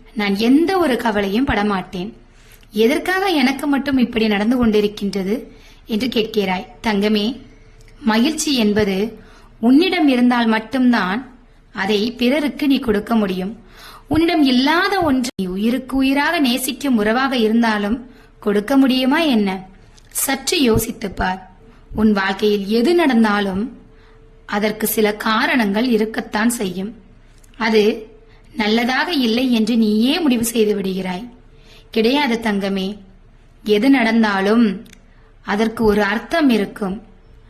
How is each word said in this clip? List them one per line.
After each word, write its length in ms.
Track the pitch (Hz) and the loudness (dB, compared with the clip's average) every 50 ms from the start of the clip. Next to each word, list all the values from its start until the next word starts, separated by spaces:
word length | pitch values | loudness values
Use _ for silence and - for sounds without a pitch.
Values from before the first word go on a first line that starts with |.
| - - - | -20 -12 -8
நான் 220 | 214 208 202 196 | -4 -2 -2 -2
எந்த 420 | 196 226 240 269 294 339 359 392 370 | 0 2 4 4 4 4 2 2 0
ஒரு 200 | 339 294 247 226 | 0 0 0 0
கவலையும் 500 | - 269 196 208 202 196 190 226 277 277 | -2 -2 -2 0 -2 0 -2 -2 0 0
படமாட்டேன். 640 | 247 208 208 208 202 185 180 - - 180 175 220 - - - - - - - - - - - - | 0 -2 -2 -2 -2 -4 -6 -8 -10 -10 -10 -10 -12 -16 -20 -20 -20 -20 -20 -20 -20 -20 -20 -8
எதற்காக 540 | - 208 220 226 294 330 330 - 370 381 381 | -2 0 2 2 2 0 -2 -2 -2 -2 0
எனக்கு 420 | 403 349 294 254 262 269 269 - 294 | 0 0 2 2 0 0 -2 -2 -2
மட்டும் 300 | 277 269 277 285 269 262 | -2 -2 -2 0 0 0
இப்படி 300 | 240 233 - 226 220 220 | 0 0 0 0 0 0
நடந்து 400 | 208 196 208 220 254 247 240 226 | 0 0 0 0 0 2 2 2
கொண்டிருக்கின்றது 760 | 208 208 208 208 208 - 208 196 185 202 185 190 214 277 - - - - - - - - - | 2 2 0 0 -2 -6 -6 -6 -4 -4 -2 -2 -4 -4 -6 -10 -20 -20 -20 -20 -20 -20 -8
என்று 220 | - 240 208 240 262 | -6 -4 -4 -2 -2
கேட்கிறாய். 600 | - 240 214 220 - 214 196 185 185 185 220 - - - - | -2 -2 -2 0 -2 -2 -2 -2 -2 -4 -6 -10 -16 -6 -4
தங்கமே, 560 | 233 208 196 202 214 220 208 202 226 277 - - - - - - - - - - - - - | -2 0 0 2 2 2 0 0 -2 -6 -8 -12 -20 -20 -20 -20 -20 -20 -20 -20 -20 -20 -6
மகிழ்ச்சி 560 | 294 233 214 226 233 311 311 311 - 311 277 | -2 0 2 2 2 2 0 -2 -2 -2 0
என்பது 600 | 247 220 208 202 214 214 196 190 190 208 233 - - - - - - - - - - | 0 2 2 2 2 0 0 0 -2 -4 -4 -6 -12 -20 -20 -20 -20 -20 -20 -10 -2
உன்னிடம் 480 | 226 226 262 285 359 381 349 359 320 285 | 2 4 6 6 6 4 2 2 2 2
இருந்தால் 400 | 254 240 247 247 247 240 233 226 | 4 4 4 2 2 2 2 2
மட்டும்தான் 880 | 220 220 220 - - 262 254 247 240 220 190 180 190 240 269 - - - - - _ - - _ - | 0 0 -2 -2 -2 0 2 2 2 2 0 -2 -4 -4 -6 -10 -16 -20 -20 -20 _ -20 -20 _ -10
அதை 380 | 208 190 196 214 202 208 240 | -6 -2 -2 0 0 0 -2
பிறருக்கு 560 | - - 247 240 269 311 302 277 233 - 294 277 | -2 0 0 2 2 2 0 -2 -4 -2 0 0
நீ 120 | 277 262 | 0 2
கொடுக்க 360 | 277 240 202 202 208 - 233 | 0 0 -2 -2 -2 0 0
முடியும். 420 | 226 208 190 185 180 185 196 226 - - - - - - - - - - - | 0 0 0 -2 -4 -6 -8 -10 -12 -18 -20 -20 -20 -20 -20 -20 -20 -8 -2
உன்னிடம் 360 | 285 311 330 339 349 320 285 | 0 2 2 2 2 2 2
இல்லாத 560 | 262 254 247 262 285 311 339 381 403 403 381 | 4 4 2 2 2 2 2 0 0 0 0
ஒன்றை 300 | 349 302 262 262 240 240 - | 0 0 0 0 -2 -4 -6
நீ 100 | - 190 | -6 -6
உயிருக்கு 500 | 180 180 196 208 233 247 269 254 - 254 | -6 -4 -2 -2 -2 -2 -2 -4 -4 -2
உயிராக 440 | 269 269 262 277 285 285 311 330 339 | 0 0 2 0 0 0 0 0 0
நேசிக்கும் 580 | 294 247 240 254 254 302 240 - - 277 254 214 | 0 0 0 -2 -4 -6 -8 -4 -2 0 0 2
உறவாக 400 | 208 214 220 247 269 269 269 254 | 2 0 0 0 0 0 0 0
இருந்தாலும் 720 | 220 214 220 233 233 226 214 208 202 202 220 277 - - - - - - - - | 0 2 2 2 2 2 0 -2 -2 -2 -4 -6 -6 -12 -20 -20 -20 -20 -20 -8
கொடுக்க 380 | - 214 196 208 202 - 277 269 | -4 -2 0 0 0 2 2 4
முடியுமா 420 | 269 262 254 262 254 254 277 320 | 4 4 2 2 2 2 2 2
என்ன? 500 | 339 302 254 220 208 196 185 190 185 - - - - - - - - - | 2 2 2 2 2 0 -2 -6 -10 -14 -20 -20 -20 -20 -20 -20 -20 -12
சற்று 520 | - - - - 269 - - - 381 339 | -8 -6 -4 -4 -4 -4 -4 -4 -2 0
யோசித்துப் 560 | 277 233 220 226 - 254 - - - 196 - - | 2 2 2 2 0 -2 -6 -10 -10 -10 -6 -4
பார். 340 | 196 185 185 190 - - - - - - - - - - - | -4 -4 -4 -6 -10 -16 -20 -20 -20 -20 -20 -20 -20 -10 -4
உன் 160 | - 214 220 | 0 2 2
வாழ்க்கையில் 540 | 208 196 190 190 202 196 214 208 208 208 196 190 | 2 2 0 -2 -2 -2 0 0 0 0 -2 -2
எது 280 | 220 233 233 339 349 | 0 0 2 2 2
நடந்தாலும் 840 | 349 339 285 247 226 226 214 202 208 202 196 185 190 214 277 - - - - - - - - - - - - - - - | 2 2 2 2 2 2 2 2 0 -2 -2 -4 -6 -6 -8 -10 -16 -20 -20 -20 -20 -20 -20 -20 -20 -20 -20 -20 -20 -12
அதற்கு 420 | - - 208 202 214 214 - 220 214 | -8 -4 -2 -2 -2 -4 -4 -4 -4
சில 280 | - 226 214 208 208 | 0 0 0 0 -2
காரணங்கள் 720 | 214 - 233 220 220 262 320 320 262 226 202 196 214 240 | -4 -4 -2 -2 0 0 0 0 0 0 0 0 0 0
இருக்கத்தான் 640 | 262 233 208 220 214 - 254 - - - 214 214 240 | 0 0 0 0 -2 -4 -6 -8 -6 -4 -2 -2 -2
செய்யும். 460 | 240 - 226 185 175 190 190 214 233 - - - - - - - - - - - - - | -2 -2 -6 -6 -6 -6 -8 -8 -10 -14 -20 -20 -20 -20 -20 -20 -20 -20 -20 -20 -10 -6
அது 500 | 226 202 220 220 202 214 233 - - - - - - - - - - - - - | -2 2 2 4 4 2 0 -2 -8 -16 -20 -20 -20 -20 -20 -20 -20 -14 -8 -4
நல்லதாக 540 | 214 208 214 233 240 233 254 269 302 359 | -2 0 0 0 0 0 -2 -2 -2 -2
இல்லை 400 | 349 285 247 226 220 247 262 262 | -2 0 0 0 0 0 0 0
என்று 260 | 240 226 220 202 247 226 | 0 0 0 0 0 2
நீயே 420 | 226 208 214 214 226 254 302 370 | 2 2 2 2 2 2 0 0
முடிவு 260 | 339 285 247 226 226 | 0 0 0 0 -2
செய்து 300 | - - 240 214 208 208 | -2 0 0 0 2 0
விடுகிறாய். 540 | 202 190 190 185 185 185 185 180 180 240 240 - - - - - - - - - - - - | -2 -4 -4 -4 -4 -6 -6 -8 -8 -10 -14 -18 -20 -20 -20 -20 -20 -20 -20 -20 -20 -20 -6
கிடையாது 480 | - 220 214 233 262 294 294 254 233 220 | -4 0 0 2 2 0 0 0 -2 -2
தங்கமே, 580 | 233 226 202 196 196 196 196 196 190 190 208 196 - - - - - - - - - - - - - | -2 -2 -2 -2 -2 -2 -4 -4 -4 -6 -8 -10 -16 -20 -20 -20 -20 -20 -20 -20 -20 -20 -20 -10 -2
எது 260 | 214 214 208 214 277 | 0 2 4 4 4
நடந்தாலும் 960 | 277 262 233 226 226 233 220 214 202 190 190 202 220 233 233 208 185 185 - - - - - - - - - - _ - - | 4 4 4 2 2 2 2 2 2 0 2 2 4 4 4 2 0 -4 -10 -18 -20 -20 -20 -20 -20 -20 -20 -20 _ -16 -8
அதற்கு 380 | - 196 202 226 220 220 - 233 | -4 -2 0 0 -2 0 2 2
ஒரு 200 | 214 208 208 208 | 2 4 4 2
அர்த்தம் 460 | 196 208 220 214 - - 339 311 269 | 0 -2 -4 -4 -2 0 2 4 4
இருக்கும். 520 | 233 214 196 190 - - 214 185 190 220 - - - - - - - - - - | 4 2 0 -2 -6 -6 -6 -6 -6 -8 -12 -18 -20 -20 -20 -20 -20 -20 -20 -20